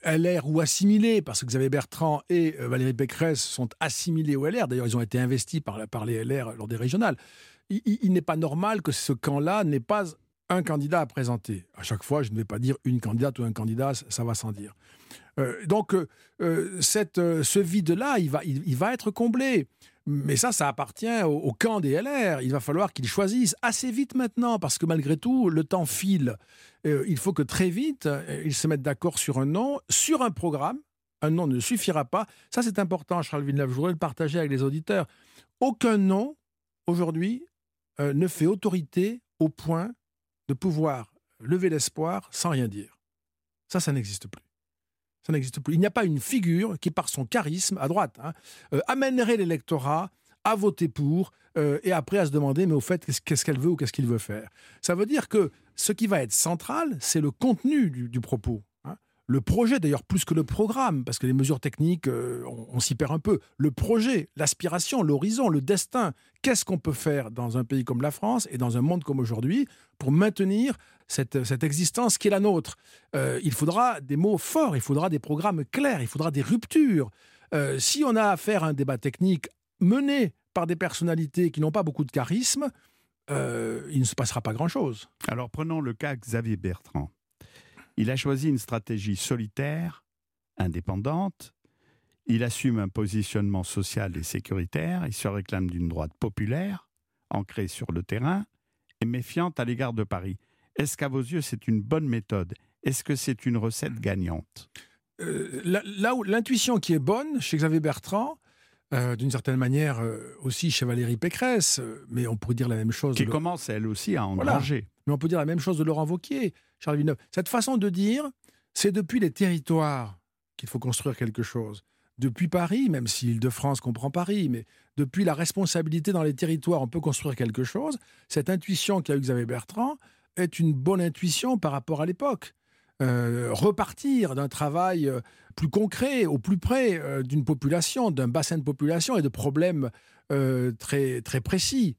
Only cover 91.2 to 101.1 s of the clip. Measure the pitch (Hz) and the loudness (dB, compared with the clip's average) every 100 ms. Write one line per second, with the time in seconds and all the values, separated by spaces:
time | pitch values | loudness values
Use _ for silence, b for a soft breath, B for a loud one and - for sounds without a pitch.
91.2 | 196 - - _ _ _ _ _ _ _ | -4 -6 -18 _ _ _ _ _ _ _
92.2 | - 113 120 - 131 113 98 104 107 107 | -2 0 0 0 0 0 0 -2 -2 0
93.2 | 101 110 101 98 87 - 98 - 101 85 | -2 0 0 0 -2 -4 -4 -2 -4 -6
94.2 | 80 - - 95 87 143 160 180 160 107 | -6 -6 -4 -4 -2 -2 -2 -2 -4 -4
95.2 | 107 101 95 98 92 87 85 82 78 - | -4 -4 -4 -4 -4 -2 -4 -2 -6 -4
96.2 | 113 - 107 135 190 190 _ _ _ _ | -6 -4 -4 -2 -4 -8 _ _ _ _
97.2 | - 101 95 - 95 - - 85 87 107 | -6 -6 -4 -6 -6 -6 -6 -6 -4 -2
98.2 | 135 190 208 _ _ _ _ - 117 123 | -2 -2 -6 _ _ _ _ -4 -2 -2
99.2 | 123 - 175 151 120 120 131 113 104 92 | -4 -2 -2 -2 -2 -2 -2 -2 -4 -4
100.2 | 95 95 _ _ _ - 147 - 143 | -6 -10 _ _ _ -2 -2 -2 -2